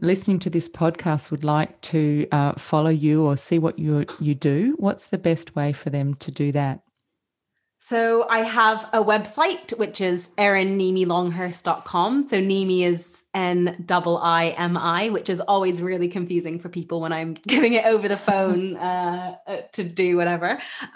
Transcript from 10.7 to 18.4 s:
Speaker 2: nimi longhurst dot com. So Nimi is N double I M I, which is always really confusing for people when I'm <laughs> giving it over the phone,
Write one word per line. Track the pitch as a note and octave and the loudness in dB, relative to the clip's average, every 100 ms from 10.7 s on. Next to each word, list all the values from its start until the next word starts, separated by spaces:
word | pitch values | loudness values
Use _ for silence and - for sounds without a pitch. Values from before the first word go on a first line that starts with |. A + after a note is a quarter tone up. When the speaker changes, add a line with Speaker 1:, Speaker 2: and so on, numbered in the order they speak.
| G3 | 0
Speaker 2:
nimi | F#3 F#3 F3 | 2 2 2
longhurst | F3 F3+ E3+ F3+ F3 | 2 0 -2 -6 -4
dot | F3+ - | -4 -4
com. | - F3 G3+ C#4 C#4 | -2 0 2 0 0
So | G3+ | 0
Nimi | F#3+ G3 F#3+ F#3 | 2 0 2 2
is | F3 E3+ - - - | 2 0 -4 -8 -8
N | G3 F3+ F3+ F3+ F3 F3 | -4 0 2 0 -2 -2
double | F3 E3+ E3+ | 0 0 0
I | E3+ E3 E3 - | 2 2 2 0
M | F3 F3 | -2 -2
I, | E3 F3 A3+ | 0 0 0
which | F#3+ - | -2 -4
is | F3 | -4
always | - G3 F#3 F3 | 0 2 2 -2
really | F3+ F3+ F3 | -2 -2 -2
confusing | F#3 F3 F3 D#3+ E3+ | -4 -2 -2 -2 -8
for | F3 | -8
people | F3 E3 E3+ | -10 -6 -6
when | D#3+ | -4
I'm | D#3+ E3 | -4 -6
<laughs> | D#3 G3+ | -8 -2
giving | B3+ A#3 | 2 4
it | A3+ A3+ | 4 4
over | A3 G3+ | 2 0
the | G3 | -2
phone, | - G3 | 0 2